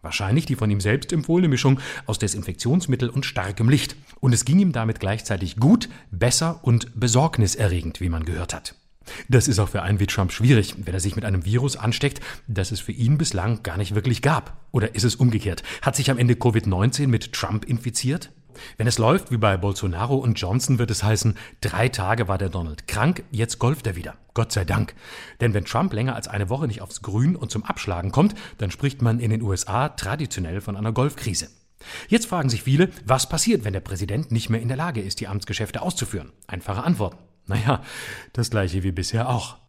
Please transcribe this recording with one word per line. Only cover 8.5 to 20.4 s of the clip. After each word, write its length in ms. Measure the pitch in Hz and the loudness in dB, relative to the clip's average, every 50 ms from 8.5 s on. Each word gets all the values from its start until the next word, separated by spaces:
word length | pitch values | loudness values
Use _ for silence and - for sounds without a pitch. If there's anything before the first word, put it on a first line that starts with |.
| - | -8
hat. 220 | 82 - - - _ _ _ _ _ - - - - - - | -10 -10 -12 -16 _ _ _ _ _ -20 -18 -16 -16 -2 4
Das 180 | 120 123 - - | 4 6 6 6
ist 120 | 117 92 | 4 2
auch 100 | 104 92 | 2 2
für 120 | - 101 | 0 -2
einen 200 | 87 92 104 95 | 0 2 2 2
wie 60 | 101 95 | 2 0
Trump 260 | - - 98 90 - | 2 0 0 0 0
schwierig, 420 | - 110 123 143 110 98 - - - | 2 4 6 6 6 6 2 -4 -10
wenn 160 | 101 92 90 | -8 -4 -4
er 60 | 92 | -2
sich 160 | 87 101 90 | -2 -2 -4
mit 80 | - - | -4 -2
einem 220 | - 98 92 82 | 0 -2 0 0
Virus 320 | 95 107 120 127 143 - - | 0 0 2 2 0 -2 -2
ansteckt, 420 | 107 107 117 - - 143 - - - - - - - - | -2 -2 0 0 0 -2 -2 -4 -12 -12 -14 -14 -8 -6
das 240 | 113 101 92 - 110 | -2 -2 -2 -2 -4
es 80 | 101 | -6
für 100 | - - | -6 -8
ihn 260 | 101 - 117 117 147 143 | -4 0 2 2 4 4
bislang 460 | 165 - - 95 87 107 120 104 - | 2 0 -2 -2 0 0 -2 -2 -4
gar 140 | - 82 95 | -6 -4 -4
nicht 180 | 104 90 104 | -4 -2 -2
wirklich 260 | 107 - - - - | -2 0 0 -2 2
gab. 360 | - 139 160 127 - - - - - - | 2 0 0 0 -2 -6 -16 -16 -16 -2
Oder 220 | - 123 104 110 - | -2 0 0 0 -2
ist 120 | 107 117 | 0 0
es 100 | 120 - | 0 2
umgekehrt? 480 | - 131 123 113 104 - 101 87 - - - - - | 4 4 4 4 2 -2 -2 -6 -6 -8 -12 -12 -2
Hat 140 | - 139 - | -2 -2 0
sich 160 | - 131 135 | 0 0 0
am 60 | 135 123 | 2 4
Ende 180 | 127 120 120 | 4 4 4
covid 320 | - - 123 104 113 - 107 | 4 4 2 2 4 2 2
neunzehn 420 | 95 90 98 123 131 - 147 135 | 2 4 2 2 2 2 2 2
mit 220 | 120 107 - - | 2 2 0 -4
Trump 320 | - - - 85 101 110 - | -6 -6 -4 -2 -2 -4 -2
infiziert? 680 | - 123 117 - 123 117 - - 123 143 180 - - - - _ _ - - - - - - | -2 -4 -2 -2 -4 -6 -2 -2 -2 -2 -2 -4 -10 -20 -20 _ _ -20 -20 -18 -20 -6 0
Wenn 80 | 110 | 0
es 140 | 120 117 - | 0 2 4
läuft 320 | 110 113 151 190 - - | 4 4 4 4 2 0
wie 60 | 123 113 | -2 2
bei 200 | 107 104 95 90 | 4 4 4 4
Bolsonaro 580 | 90 101 98 - - 92 85 82 104 123 139 | 2 -2 -2 0 -2 -4 -2 -2 0 0 0
und 240 | 131 135 120 110 | 2 2 2 0
Johnson, 380 | - | 0